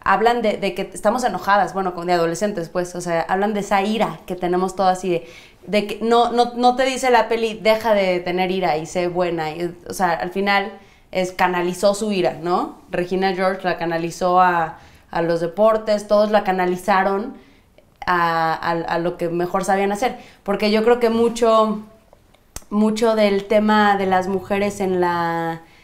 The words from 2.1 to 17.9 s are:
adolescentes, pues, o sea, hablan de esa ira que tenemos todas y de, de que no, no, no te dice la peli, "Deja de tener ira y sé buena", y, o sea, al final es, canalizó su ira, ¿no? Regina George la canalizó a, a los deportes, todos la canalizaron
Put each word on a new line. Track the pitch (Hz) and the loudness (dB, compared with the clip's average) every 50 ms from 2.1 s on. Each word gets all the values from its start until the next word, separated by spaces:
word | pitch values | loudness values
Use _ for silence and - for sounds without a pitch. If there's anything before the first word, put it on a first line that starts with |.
adolescentes, | 180 175 165 170 170 165 214 208 202 180 165 156 | 2 2 2 0 0 -2 -2 -4 -2 -4 -8 -6
pues, | - 180 180 180 - | -4 -6 -6 -4 -8
o | 175 | -8
sea, | 165 175 165 165 | -4 -2 -2 -2
hablan | 165 - 190 190 202 220 214 | 0 0 0 0 0 0 0
de | 202 | -2
esa | 190 - 214 196 | -2 0 0 0
ira | 190 214 214 220 208 170 160 - - | 2 0 0 0 -2 -2 -4 -12 -10
que | - 220 | -10 -8
tenemos | - 180 175 180 180 185 185 185 | -6 -2 0 0 0 0 -2 -2
todas | - 196 185 185 185 - | 2 2 2 2 2 -2
y | 185 | -2
de, | 170 165 - - - - - - - _ - | -2 -2 -4 -8 -20 -20 -20 -20 -20 _ -8
de | 180 196 208 202 | -2 -2 -2 -2
que | 214 - - | -2 -6 -4
no, | 220 226 233 240 240 - | 0 2 4 4 4 2
no, | 226 240 240 240 240 | 2 2 0 0 0
no | 240 247 247 247 | 2 2 2 4
te | 247 262 | 4 0
dice | 269 262 240 262 254 | 0 0 0 2 4
la | 247 226 214 - | 4 4 4 2
peli, | 233 226 226 226 208 - | 0 -2 -2 -4 -4 0
"Deja | 175 214 220 220 226 233 214 | 2 2 2 2 2 2 2
de | 202 190 185 180 175 | 2 2 2 0 -2
tener | 175 180 170 180 185 180 | -2 -2 -2 -2 0 0
ira | 190 190 180 165 151 | 0 0 0 0 0
y | 156 160 | -2 -4
sé | 160 - 185 175 175 | -4 -4 -4 -2 -2
buena", | 170 180 180 175 175 165 156 156 | 0 0 -2 0 -2 -4 -4 -6
y, | 151 165 175 170 170 - - - | -6 -6 -6 -6 -8 -10 -14 -12
o | 180 | -4
sea, | - 190 170 | -2 0 0
al | 165 - - 180 | 0 -2 -4 -6
final | - 196 196 202 202 196 196 214 - - - - _ _ _ _ | -4 -2 0 0 0 0 0 -4 -10 -16 -20 -20 _ _ _ _
es, | - 185 185 180 | -4 -2 -2 -2
canalizó | - - 190 180 180 175 175 180 180 180 - 202 202 | 0 0 0 0 0 -2 -2 -4 -4 2 2 0 2
su | 202 220 208 | 2 -2 -2
ira, | 202 185 165 156 151 143 | -2 0 0 -2 -2 -4
¿no? | 160 175 180 214 285 349 - - - - | -4 -2 -2 -2 -2 -4 -10 -18 -14 -8
Regina | - 175 175 175 190 185 190 196 185 | -6 -6 -4 -2 -2 0 0 0 0
George | 180 190 185 196 190 190 | 0 0 0 -2 -2 -2
la | 180 165 - | -4 -4 -2
canalizó | 165 170 170 165 165 170 160 - 185 180 180 180 | -4 -4 -2 -4 -4 -6 -4 -2 0 2 4 6
a, | 185 180 175 170 160 156 - - - - - - _ _ | 4 4 4 2 -2 -4 -6 -16 -20 -20 -20 -20 _ _
a | - 170 | -4 -2
los | 170 165 170 165 | 0 0 0 0
deportes, | 170 165 - 196 214 220 220 220 220 214 208 208 208 | -2 -4 0 2 4 4 4 2 0 -2 -2 -2 0
todos | - 214 208 214 208 | 0 2 2 4 4
la | 214 208 202 | 2 2 2
canalizaron | 190 185 185 180 180 180 180 - - 196 190 190 196 196 196 226 277 - - - - _ _ _ _ _ - _ _ | 2 0 0 0 0 -2 -2 0 0 2 2 2 0 0 -2 -4 -8 -12 -16 -20 -20 _ _ _ _ _ -20 _ _